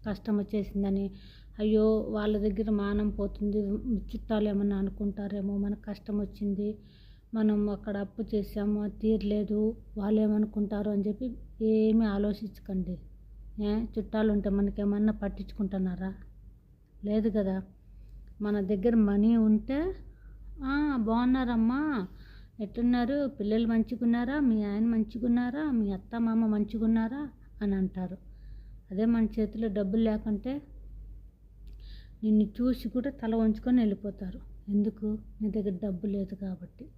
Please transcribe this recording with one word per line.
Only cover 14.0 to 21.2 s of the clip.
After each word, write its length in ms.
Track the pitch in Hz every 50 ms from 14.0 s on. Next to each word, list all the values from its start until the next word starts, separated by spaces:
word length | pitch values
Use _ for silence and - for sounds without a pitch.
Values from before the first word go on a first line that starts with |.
| 208 214 - 214 220 220
ఉంటే 180 | 208 208 190 208
మనకేమన్నా 640 | 190 202 202 202 196 - 202 202 202 208 214 214 214
పట్టించుకుంటున్నారా? 1000 | 214 208 202 190 - 196 - - - 208 190 196 190 190 185 180 180 190 190 196 - - - - - - - - - _ - - - - _ _ - -
లేదు 260 | 202 208 220 214 226
కదా. 340 | 196 214 202 190 190 190 190 - - - - - - - - - - - - - - -
మన 200 | 208 208 208 208
దగ్గర 340 | 202 185 214 196 185 240 233
మనీ 400 | 226 214 202 202 202 208 226 233
ఉంటే, 600 | 233 220 214 214 214 208 - 269 285 320 370 370 - - - - - - - - - - - - - 277
"ఆ, 340 | 262 269 285 302 302 277 254
బాగున్నారమ్మా, 1120 | 220 214 220 233